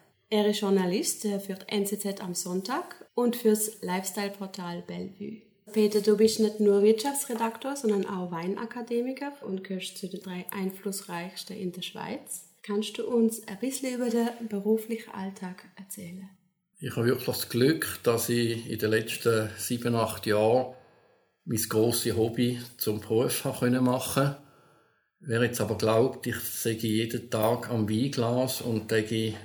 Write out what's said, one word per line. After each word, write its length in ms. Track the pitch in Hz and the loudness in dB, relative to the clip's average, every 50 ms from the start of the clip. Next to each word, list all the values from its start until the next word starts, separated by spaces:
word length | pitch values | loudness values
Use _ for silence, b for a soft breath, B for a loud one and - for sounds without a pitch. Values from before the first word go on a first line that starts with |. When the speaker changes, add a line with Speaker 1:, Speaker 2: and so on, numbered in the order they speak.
| _ _ _ _ _ _ | _ _ _ _ _ _
Speaker 1:
Er 180 | 220 208 208 | 2 4 4
ist 140 | 214 208 - | 4 2 2
Journalist, 640 | 208 196 196 190 180 180 180 247 349 - - - - | 2 4 4 4 4 2 0 0 0 -2 -4 -2 -2
äh, 160 | 208 202 196 | -2 -2 -2
für 140 | 196 190 190 | -4 -6 -8
die 120 | 196 - | -10 -8
N 180 | - 214 202 202 | -2 -2 0 0
Z 140 | 202 208 202 | 0 -2 -4
Z 240 | - 202 196 - 202 | -4 -6 -6 -4 -8
am 120 | 180 175 | -6 -6
Sonntag 720 | - - 180 180 190 190 - 262 320 - - - - - _ _ | -6 -4 -2 -4 -4 -2 -2 -4 -6 -6 -8 -14 -18 -20 _ _
und 220 | 247 247 240 226 | 0 2 2 0
fürs 460 | - - 220 214 214 - - - - | 2 4 4 4 4 2 -4 -6 -8
Lifestyle-Portal 1000 | - 180 180 196 196 - - 214 202 196 202 - 196 190 - - 175 175 170 175 - | -6 -4 -4 -4 -4 -4 -6 -6 -6 -6 -8 -10 -10 -10 -10 -10 -10 -8 -8 -10 -10
Bellevue. 540 | - 175 180 185 190 - - 208 214 220 - - _ _ _ _ 208 - | -10 -10 -10 -10 -10 -10 -12 -12 -12 -12 -14 -18 _ _ _ _ -2 2
Peter, 260 | 220 214 208 214 208 | 4 4 4 4 4
du 160 | 202 220 214 | 4 4 6
bist 240 | 196 220 220 - - | 8 6 6 6 4
nicht 220 | 214 208 - - | 2 2 2 4
nur 220 | 208 202 202 202 202 | 6 6 6 8 8
Wirtschaftsredaktor, 920 | 214 220 220 - 285 277 - - - 240 226 233 226 226 - - 269 277 | 6 6 6 2 -2 -2 -4 -4 -4 -2 -2 -2 -2 -2 -6 -8 -8 -6
sondern 300 | 277 - 220 208 196 190 | -2 0 2 2 2 0
auch 260 | - 202 185 180 175 | -2 -4 -4 -4 -4
Weinakademiker 1040 | 175 165 170 185 202 - 233 226 - 240 233 - 233 240 247 262 262 - 285 285 285 - - | -6 -4 -4 -4 -4 -4 -6 -8 -8 -10 -6 -2 -2 -2 -2 -2 -4 -6 -8 -10 -10 -10 -8
und 200 | 196 190 190 190 | -6 -6 -6 -6
gehörst 320 | - 190 185 - - - | -6 -8 -8 -8 -10 -10
zu 100 | - - | -10 -10
den 140 | 180 185 180 | -10 -10 -10
drei 240 | - 190 180 180 - - | -10 -10 -10 -8 -10 -8
einflussreichsten 1040 | - 196 190 190 196 - - 202 196 - - - 175 170 175 190 190 - - - 185 | -6 -6 -6 -6 -6 -6 -8 -8 -8 -8 -8 -8 -8 -8 -8 -8 -12 -14 -14 -12 -10
in 160 | 190 190 180 180 | -8 -8 -8 -6
der 80 | 185 | -8
Schweiz. 640 | 175 - - - - 175 226 320 - - - - - _ _ _ - | -12 -10 -10 -10 -8 -8 -8 -10 -10 -12 -14 -14 -14 _ _ _ -8
Kannst 360 | - 202 208 214 - - - | -4 -2 -2 -2 -4 -6 -6
du 80 | 233 | -4
uns 400 | - 247 233 226 220 226 - - | 0 4 4 4 4 2 -2 -10
ein 100 | - 196 | -12 -8
bisschen 380 | 190 240 269 269 - 269 254 247 | -6 -4 -4 -4 -4 -4 -4 -2
über 160 | 240 254 240 | -2 -2 0
den 180 | 220 233 233 240 233 - 233 | 2 2 0 0 -2 -6 -8
beruflichen 640 | 220 208 202 196 208 220 220 214 - 226 220 - - - | -6 -6 -2 2 2 2 2 2 -4 -8 -8 -8 -12 -10
Alltag 500 | - 190 196 190 - 190 180 185 - - - _ | -8 -8 -10 -10 -10 -12 -12 -12 -14 -18 -20 _
erzählen? 520 | - 190 - - 208 185 170 175 190 190 - - _ _ _ _ _ _ _ _ - | -20 -18 -16 -14 -14 -14 -14 -14 -14 -16 -18 -20 _ _ _ _ _ _ _ _ -10
Speaker 2:
Ich 160 | 147 123 - | -8 -4 -2
habe 120 | 123 117 | 2 2
wirklich 180 | 120 127 120 - | 2 2 2 0
das 240 | - 117 - - - | -2 -2 -4 -4 -2
Glück, 500 | - 117 127 147 160 - - - - - - | 2 4 6 6 6 2 -2 -6 -6 0 2
dass 260 | 120 117 113 - - | 2 2 2 2 0
ich 400 | 120 120 117 117 117 113 117 - | 2 2 2 2 0 -4 -4 -6
in 80 | 117 | -4
den 140 | 107 107 107 | 0 2 2
letzten 580 | 110 113 117 - - - - 117 113 110 110 104 - | 4 2 2 0 -6 0 2 2 4 4 0 -2 -4
sieben, 380 | - - - 127 120 120 120 120 | -8 -4 -4 -4 -2 0 0 2
acht 320 | 113 110 110 - - - | 2 2 0 -2 -4 0
Jahren 480 | 110 104 107 107 110 120 131 127 - - - - _ _ _ _ _ _ _ _ _ _ _ _ | 2 4 4 6 6 6 4 2 0 -8 -16 -20 _ _ _ _ _ _ _ _ _ _ _ _
mein 140 | - 117 | -4 -2
grosses 580 | 107 - - - 110 110 120 117 - - 117 104 | -2 -2 2 4 4 4 4 2 2 0 0 2
Hobby 460 | 113 110 117 - 123 123 120 123 120 - - - | 2 2 2 2 2 0 0 0 -4 -8 -14 -10
zum 220 | - - 110 104 104 | -4 -4 -2 -2 -2
Beruf 460 | - - 113 113 131 139 - - - | -2 2 2 4 4 2 0 -2 -2
habe 120 | 139 127 | -4 -2
können 260 | - 127 123 123 127 127 | 0 2 2 4 4 4
machen. 520 | 123 127 123 - - - 135 143 143 143 b b b b b b b b b b b b b b b b _ | 4 2 2 -2 0 2 2 2 2 0 b b b b b b b b b b b b b b b b _
Wer 200 | - 131 113 117 | -6 -2 2 2
jetzt 180 | 123 113 120 - | 2 2 2 0
aber 160 | 107 95 107 | 0 0 0
glaubt, 520 | 98 113 110 113 113 127 131 - - - | 2 2 4 6 6 4 4 0 -4 -6
ich 80 | 123 113 | -6 -4
sei 380 | - - - - - - 117 113 | -4 -6 -6 -6 -2 -2 -2 -2
jeden 580 | 110 - 110 107 110 113 113 - 117 - - | 0 0 0 0 0 0 -2 -4 -8 -6 -4
Tag 400 | - 127 107 113 120 120 - - | 0 2 4 4 2 2 -2 -2
am 180 | 120 113 107 101 | 0 0 0 2
Weinglas 720 | 107 110 131 143 - 123 117 117 120 127 131 123 - - | 2 2 0 0 0 0 0 2 2 2 0 0 -2 -4
und 280 | - 123 110 110 107 - | -2 -2 -2 -2 0 0
täge 440 | 113 110 107 - 117 110 110 113 101 - | 0 0 0 0 -2 -2 -2 -2 -4 -8